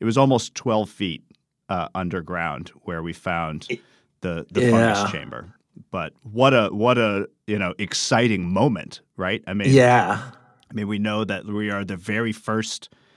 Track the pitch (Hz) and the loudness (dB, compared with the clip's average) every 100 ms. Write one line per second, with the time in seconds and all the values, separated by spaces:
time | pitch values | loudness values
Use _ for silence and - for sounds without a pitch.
0 | 113 117 139 123 - - 123 110 101 - | 0 4 4 4 0 -8 -2 -2 -2 -4
1 | 98 73 _ _ _ _ - 92 80 92 | -6 -6 _ _ _ _ -6 -6 -4 -6
2 | 90 92 80 90 82 67 - - - 82 | -4 -6 -6 -4 -4 -6 -12 -14 -10 -8
3 | 82 82 92 85 80 76 - - _ _ | -8 -8 -4 -4 -4 -8 -10 -12 _ _
4 | _ _ 90 82 - 107 123 113 113 101 | _ _ -8 -8 -4 0 4 4 4 2
5 | 98 78 - 60 90 - _ - - 92 | -2 -4 -10 -12 -14 -20 _ -20 -10 -8
6 | 78 _ 110 107 135 127 101 104 117 123 | -8 _ -8 4 6 6 2 2 2 4
7 | 110 98 101 _ - 104 90 - 101 - | 2 0 -4 _ -4 -2 -2 -4 -6 -4
8 | - 120 120 98 87 95 139 98 - - | 0 4 4 2 0 2 2 0 -8 -18
9 | _ - 92 113 - 143 - 135 123 123 | _ -6 -4 -4 -4 0 6 6 8 6
10 | 92 101 - - _ _ _ 113 104 104 | 2 -2 -6 -18 _ _ _ -6 -4 -2
11 | 107 107 101 98 107 104 104 101 98 92 | -2 -2 -2 -4 -6 -6 -4 -4 -6 -8
12 | 98 107 113 107 - 110 110 - - _ | -4 -2 -2 -4 -4 -2 -2 -8 -14 _
13 | _ | _